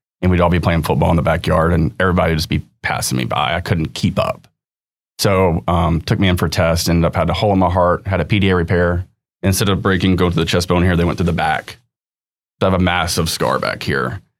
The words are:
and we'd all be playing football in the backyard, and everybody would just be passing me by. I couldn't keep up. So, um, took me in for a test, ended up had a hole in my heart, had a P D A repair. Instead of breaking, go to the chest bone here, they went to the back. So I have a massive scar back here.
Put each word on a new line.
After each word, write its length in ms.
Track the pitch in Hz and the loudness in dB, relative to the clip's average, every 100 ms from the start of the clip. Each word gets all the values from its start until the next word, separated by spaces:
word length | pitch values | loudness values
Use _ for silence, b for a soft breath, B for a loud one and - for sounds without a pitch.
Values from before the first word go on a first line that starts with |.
| _ - | _ -4
and 80 | 90 | 0
we'd 120 | 87 | 2
all 80 | 85 | 2
be 100 | 87 | 2
playing 240 | 87 82 | 0 0
football 260 | 76 69 85 | 0 0 2
in 40 | 85 | 2
the 60 | |
backyard, 500 | 73 82 82 82 82 | 0 0 0 0 2
and 220 | 85 80 - | 0 0 0
everybody 320 | 92 90 85 | 0 2 0
would 60 | 80 | 0
just 100 | 78 | -2
be 120 | - - _ | -4 -6 _
passing 360 | - 76 - 64 | -6 -4 -4 -4
me 60 | 60 | -4
by. 300 | - 67 85 | -2 -2 -4
I 60 | |
couldn't 320 | - 87 78 | -2 -2 -4
keep 260 | - 85 95 | -4 -2 -2
up. 280 | - - _ _ _ _ _ _ _ - | -4 -6 _ _ _ _ _ _ _ -4
So, 440 | 107 95 92 82 - | 0 2 2 0 0
um, 320 | 87 85 82 | 0 0 0
took 180 | - 113 | -2 0
me 80 | 95 | 2
in 80 | 87 | 2
for 80 | 85 | 0
a 20 | |
test, 400 | - 82 82 - | 0 0 0 0
ended 160 | 85 82 | 0 0
up 100 | 90 | 0
had 140 | 82 | -2
a 40 | |
hole 200 | 80 107 | 0 0
in 60 | 95 | 2
my 120 | 87 | 2
heart, 340 | 92 87 85 98 | 2 2 0 -2
had 140 | 92 | -2
a 60 | 80 | 0
P 140 | 104 | 0
D 100 | 95 | 2
A 60 | 90 | 2
repair. 500 | 82 87 87 87 92 _ _ _ | 0 0 2 0 -6 _ _ _
Instead 260 | 95 95 101 | -2 0 0
of 120 | 92 | 0
breaking, 320 | 101 92 95 90 | 0 0 2 2
go 140 | 90 | 2
to 60 | 87 | 0
the 100 | 85 | 0
chest 220 | 87 85 | 0 0
bone 140 | 87 | 2
here, 140 | 92 85 | 2 2
they 80 | 85 | 0
went 140 | - | 0
to 40 | |
the 80 | 87 | -2
back. 460 | 82 78 76 - - _ _ _ _ _ _ _ - | 0 -2 -2 -6 -20 _ _ _ _ _ _ _ -2
So 80 | 95 | 0
I 40 | |
have 80 | 92 | 2
a 40 | |
massive 460 | 90 87 82 87 82 | 2 0 -2 -2 -4
scar 300 | - 65 65 | -2 -2 -2
back 240 | - - | -2 -6
here. 360 | - 69 64 98 _ _ | -4 -4 -4 -6 _ _